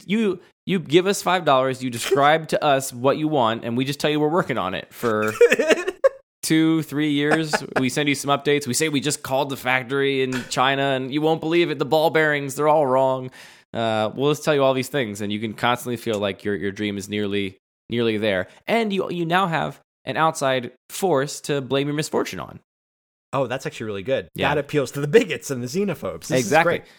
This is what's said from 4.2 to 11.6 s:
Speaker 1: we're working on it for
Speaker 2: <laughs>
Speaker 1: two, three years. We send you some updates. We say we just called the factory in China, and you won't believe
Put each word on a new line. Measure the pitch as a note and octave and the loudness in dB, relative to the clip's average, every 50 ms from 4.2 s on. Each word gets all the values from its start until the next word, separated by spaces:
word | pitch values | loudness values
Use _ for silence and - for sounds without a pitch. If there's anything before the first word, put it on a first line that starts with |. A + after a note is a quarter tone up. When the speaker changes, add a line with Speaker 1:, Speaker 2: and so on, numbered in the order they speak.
Speaker 1:
we're | D3+ D3+ | 2 2
working | D#3+ F#3 - - B2+ A2 | 2 0 0 0 -2 -2
on | F2+ F#2 F#2 | -2 -2 -4
it | D#2 - - - | -6 -8 -10 -10
for | - - A#2 G#2+ G#2+ G#2+ G#2+ G#2+ - A#4+ A#4+ - - D4+ D#4+ D#4+ E4+ F4+ | -4 -2 0 0 2 0 2 4 6 6 6 6 4 4 2 2 2 2
Speaker 2:
<laughs> | F#4 F4+ - - C5+ - - _ _ _ _ | 0 0 2 2 0 0 0 _ _ _ _
Speaker 1:
two, | - - D#3+ D#3+ D#3+ D#3+ D#3+ D#3+ D3 | -2 0 2 4 4 4 2 0 -2
three | - C3+ D3 D3+ D3+ | -4 -4 -2 -2 0
years. | C#3+ C#3+ C#3+ D3+ D#3+ D#3+ D#3+ D3+ D3+ - C#3 - - - | 0 0 2 2 0 0 0 -2 -4 -4 -4 -2 -2 0
We | C3 B2 | 0 0
send | - D3+ D3 D3 | 0 0 0 0
you | C#3 | 0
some | - - C#3 | -2 0 -2
updates. | C#3+ C#3 - D3 D3 C#3+ C#3+ | -2 0 2 0 0 0 0
We | B2 B2 | -2 -2
say | - D#3+ D#3+ | -2 0 0
we | D3+ C3+ | 0 0
just | A#2 D3 - - | -2 -2 -4 -4
called | - C3 C3+ C3+ C#3+ C3+ | -4 -2 -2 -2 -2 -2
the | C3+ | -6
factory | - - B2+ B2+ C3 B2 A#2 C#3 C#3 C#3 C#3 C#3 C3 | -6 -2 0 0 0 -2 -2 -2 0 0 0 0 0
in | C3 C3 B2+ B2 A2 - | 0 -2 -2 -4 -6 -4
China, | - C#3 B2+ C3+ C#3 C#3 | 0 2 2 2 2 2
and | C#3 C#3 C3+ C3 C3 B2+ | 0 0 0 -2 -2 -4
you | C3 D3+ | -4 0
won't | D3+ D#3+ D#3+ D3+ | 0 0 0 0
believe | D#3 D#3+ E3+ F3 | 0 0 2 2